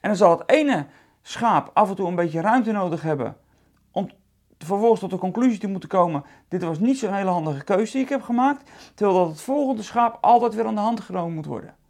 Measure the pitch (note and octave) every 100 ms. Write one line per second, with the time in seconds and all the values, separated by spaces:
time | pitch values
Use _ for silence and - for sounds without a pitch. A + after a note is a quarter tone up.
0 | F#3+ G3 F#3+ E3+ - D#4 D4 G3+ C#3+ _
1 | _ _ - - A#3 E3+ - - G3+ G3
2 | F3+ F3+ F3 D#3+ F#3 B3 A3+ G#3 F3+ D#3+
3 | D#3 D3+ A2 - _ _ _ _ _ -
4 | G3 _ _ _ _ _ D#3 G3 A3+ G#3+
5 | F#3+ F3+ F#3 G3+ B3+ G#3 G3 F#3+ D#3+ F#3+
6 | F3 D3 - - _ F#3 F3 D#3+ A3+ C4
7 | G#3 G3 F#3+ F3+ D#3 C#3 - F#3 A3 C4+
8 | C4 C#4 - A#3+ C4 C#4 - - - -
9 | G3+ F#3 F3 D#3 - C#4 C4+ A#3 G3+ A#3
10 | A#3 A#3 - A#3+ A#3 G#3 A3 G#3+ G#3 A#3
11 | - F#3 E3+ D#3+ D3 B2 - _